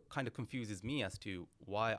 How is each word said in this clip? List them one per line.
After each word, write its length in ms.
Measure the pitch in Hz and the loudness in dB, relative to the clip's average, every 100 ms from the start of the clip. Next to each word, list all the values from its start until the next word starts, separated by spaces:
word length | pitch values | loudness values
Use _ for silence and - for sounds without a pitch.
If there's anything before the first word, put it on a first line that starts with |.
| - | -2
kind 180 | 143 120 | -2 0
of 60 | |
confuses 500 | - 110 131 107 98 | -2 -2 -2 -2 -2
me 180 | 110 147 | 0 2
as 160 | 98 - | 0 -2
to 300 | 104 92 82 - | -4 -4 -6 -10
why 320 | - 101 113 | 0 4 4